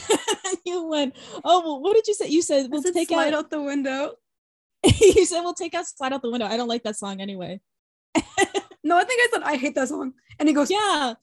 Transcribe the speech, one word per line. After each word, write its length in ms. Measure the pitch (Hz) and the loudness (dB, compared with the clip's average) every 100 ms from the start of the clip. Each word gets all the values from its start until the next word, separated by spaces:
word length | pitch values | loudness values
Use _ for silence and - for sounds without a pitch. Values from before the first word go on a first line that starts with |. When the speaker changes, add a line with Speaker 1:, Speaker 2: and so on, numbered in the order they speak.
| - 440 - | 0 0 0
Speaker 1:
<laughs> 400 | 392 381 381 359 | -4 -4 -8 -6
you 180 | 359 320 | -6 -2
went, 280 | 302 269 - - - | -2 -2 -4 -16 -6
"Oh, 180 | 285 359 | 2 2
well, 200 | 330 269 | 2 -2
what 120 | 339 440 | 2 2
did 120 | 427 | 2
you 60 | |
say?" 140 | 415 370 | -2 0
You 120 | 311 | 0
said, 240 | 330 277 254 | 2 0 0
Speaker 2:
I 40 | |
Speaker 1:
"We'll 120 | 294 | -2
Speaker 2:
said, 120 | 349 | -2
Speaker 1:
take 160 | 349 330 | -2 0
Speaker 2:
"Slide 240 | 339 302 | 0 0
Speaker 1:
out" 120 | 302 311 | 0 -4
Speaker 2:
out 40 | |
the 120 | 311 | -6
window." 520 | 285 285 269 269 294 - _ _ _ _ _ _ | -4 -2 -2 -4 -6 -10 _ _ _ _ _ _
Speaker 1:
<laughs> 160 | - - | 2 8
You 260 | 403 403 349 | 8 8 4
said, 160 | 339 | 2
"We'll 120 | 349 | -4
take 200 | 339 339 339 | -6 -6 -8
out 120 | 330 | -8
Slide 260 | - 262 | -8 -6
Out 80 | 269 | -4
the 100 | 233 | -4
Window. 140 | 240 208 | -4 -4
I 100 | 226 | -4
don't 100 | 240 | -4
like 160 | 233 | -4
that 140 | 214 214 | -6 -8
song 240 | 196 190 | -8 -10
anyway." 400 | 196 190 175 190 _ _ _ _ _ 320 | -10 -10 -10 -12 _ _ _ _ _ -4
<laughs> 60 | - - 392 392 - - 302 | -2 -2 0 -2 -8 -8 0
Speaker 2:
No, 120 | 349 | 2
I 80 | 415 | 2
think 160 | 480 | 2
I 60 | 480 | 0
said, 120 | 427 | 0
"I 120 | 302 285 | -2 -2
hate 200 | 277 285 | -2 -2
that 120 | 262 | -4
song." 240 | 294 269 - _ - | -4 -10 -12 _ -2
And 100 | 302 | 2
he 40 | |
goes, 160 | 285 285 | 2 2
Speaker 1:
Yeah. 440 | 392 415 302 254 226 | 0 0 0 -2 -6